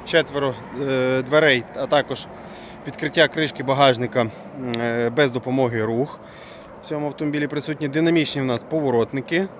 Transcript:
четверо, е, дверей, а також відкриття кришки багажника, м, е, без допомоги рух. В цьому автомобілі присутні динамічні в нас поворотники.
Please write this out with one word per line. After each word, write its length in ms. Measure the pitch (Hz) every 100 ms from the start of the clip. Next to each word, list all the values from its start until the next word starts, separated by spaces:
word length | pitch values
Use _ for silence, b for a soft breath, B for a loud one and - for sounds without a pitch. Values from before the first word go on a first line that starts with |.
четверо, 500 | - 165 147 143 139 110 - 120
е, 400 | 139 131 127 131
дверей, 420 | 127 151 156 123 - 104
а 100 | 135
також 400 | 147 131 127 - B B B B B -
відкриття 420 | - 151 165 151
кришки 340 | 160 151 -
багажника, 580 | 131 135 139 117 123 127
м, 100 | 117 B B 135 127 117
е, 320 | 117 117 117
без 200 | 120 143
допомоги 540 | 120 131 131 123 113
рух. 340 | 110 113 147 - B B B B B -
В 40 | -
цьому 200 | 151 147
автомобілі 400 | 139 151 147 143
присутні 420 | 143 151 147 147
динамічні 540 | 151 165 165 147 143
в 20 |
нас 180 | 131 117
поворотники. 880 | - 160 139 120 110 139 120 165 190